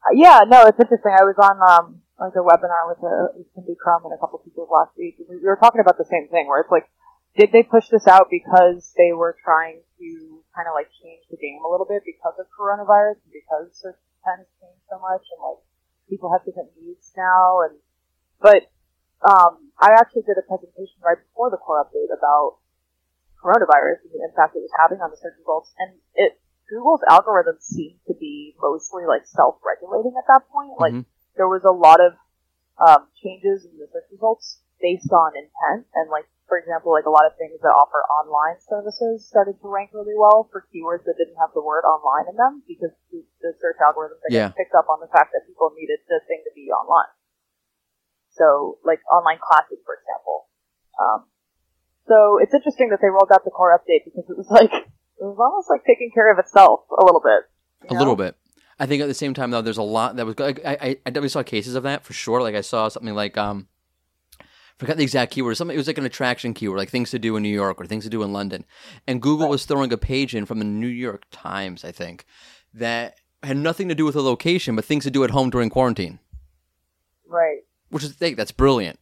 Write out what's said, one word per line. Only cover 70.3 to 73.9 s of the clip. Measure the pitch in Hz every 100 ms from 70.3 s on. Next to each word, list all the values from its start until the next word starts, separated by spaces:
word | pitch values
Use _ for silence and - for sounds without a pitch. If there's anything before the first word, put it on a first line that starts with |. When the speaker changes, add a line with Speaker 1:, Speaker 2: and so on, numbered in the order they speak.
Speaker 2:
in | 113
from | 101 110
the | 107
New | 104 120
York | 120 123 101 _
Times, | - - 98 95 87 82
I |
think, | 87 85 85 _ _ _ _ _
that | 113 117 117 117 _ _ _
had | 143 135
nothing | 156 165
to | 190